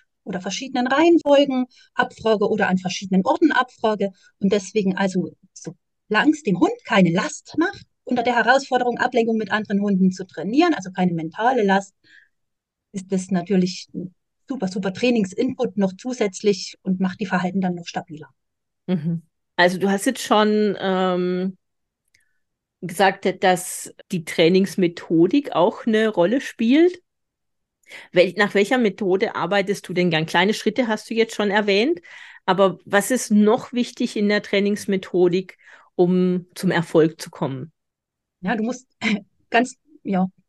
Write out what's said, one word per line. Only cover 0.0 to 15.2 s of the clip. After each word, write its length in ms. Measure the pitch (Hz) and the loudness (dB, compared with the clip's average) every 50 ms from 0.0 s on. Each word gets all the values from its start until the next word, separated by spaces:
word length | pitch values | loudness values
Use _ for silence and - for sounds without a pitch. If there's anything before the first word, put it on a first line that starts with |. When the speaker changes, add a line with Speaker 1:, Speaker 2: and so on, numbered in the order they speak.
| _ _ _ _ - | _ _ _ _ -12
Speaker 1:
oder 180 | 220 185 180 | -10 -10 -8
verschiedenen 460 | 185 196 - - 262 262 254 247 247 | -8 -8 -8 -8 -8 -6 -4 -4 -2
Reihenfolgen 800 | 254 269 285 330 339 339 302 - 285 285 277 285 277 262 254 254 - _ _ _ _ _ | 0 2 4 4 6 4 4 4 4 4 6 4 4 0 -2 -4 -4 _ _ _ _ _
abfrage 560 | - 247 247 - - - 220 220 202 208 196 | -4 -4 -4 -4 -2 0 0 2 2 0 0
oder 180 | 214 196 196 | 0 0 0
an 100 | 185 185 | 0 0
verschiedenen 480 | 185 - 185 - - 202 190 190 190 - | -2 -2 -4 -8 -8 -4 -2 0 0 2
Orten 260 | 262 320 - 339 285 | 0 2 2 2 2
abfrage. 600 | 254 247 254 - - _ - 214 214 185 196 196 - _ _ _ _ - | 2 0 -2 -2 -4 _ -2 -2 0 0 -4 -6 -6 _ _ _ _ -4
Und 120 | - 190 | -2 0
deswegen 460 | 214 208 190 - - 220 190 190 180 | 0 0 -2 -2 -2 -2 0 0 0
also, 340 | - 196 185 185 185 156 - - _ _ _ - | 0 -2 -2 -2 -2 -4 -6 -8 _ _ _ -20
solange 760 | - - - - _ _ _ _ _ _ - 214 214 226 294 | -18 -16 -16 -18 _ _ _ _ _ _ -2 0 2 4 2
es 120 | 311 - - | 2 2 0
dem 160 | 214 180 180 | -2 2 2
Hund 140 | 294 403 480 - - | 2 2 0 -2 -4
keine 260 | - 226 196 185 165 | 0 4 4 4 4
Last 440 | 165 190 - 302 - - - - - | 4 2 -2 -4 -6 -12 -20 -8 -4
macht, 280 | 294 339 403 403 - - _ _ _ - | -2 -2 -2 -4 -8 -16 _ _ _ -8
unter 200 | - 254 240 226 | -4 -4 -2 0
der 120 | 247 233 | 0 0
Herausforderung, 600 | 240 214 233 262 277 277 - 254 247 247 240 233 | 2 4 4 4 2 2 0 -2 0 0 0 -2
Ablenkung 400 | - 233 247 247 233 226 226 226 | 0 -2 0 0 0 0 0 0
mit 140 | 220 220 185 | -2 -2 -2
anderen 300 | - 220 208 - 202 202 | -4 -4 -2 -2 -2 0
Hunden 300 | 202 202 196 185 190 185 | 0 0 2 2 2 2
zu 140 | 185 - 185 | 2 -2 -8
trainieren, 480 | - - 165 156 196 240 294 349 339 302 | -12 -10 -8 -6 -2 0 0 2 2 0
also 180 | - 185 185 | -2 -6 -8
keine 220 | 185 - 185 180 170 | -4 -2 -2 0 -2
mentale 500 | 165 160 165 - - 220 247 262 240 202 | -4 -6 -8 -6 -2 0 0 2 2 2
Last, 320 | 196 190 196 190 - _ _ _ _ - - _ _ _ _ _ _ _ _ _ _ _ _ _ _ | 2 2 0 -2 -6 _ _ _ _ -20 -20 _ _ _ _ _ _ _ _ _ _ _ _ _ _
ist 200 | - 196 185 - | -14 -12 -8 -4
das 200 | 190 185 185 - | -4 -4 -4 -2
natürlich 560 | 190 175 170 - 202 185 180 185 - - - - - | -4 -4 -2 0 0 2 2 0 -2 -8 -14 -14 -12
ein 200 | - 180 185 _ _ _ _ _ _ _ | -12 -12 -12 _ _ _ _ _ _ _
super, 200 | - 262 - 185 | -10 -8 -6 -6
super 260 | 185 185 220 185 196 185 | -6 -4 -4 -6 -6 -4
Trainingsinput 840 | - 240 254 240 226 | 0 0 2 2 2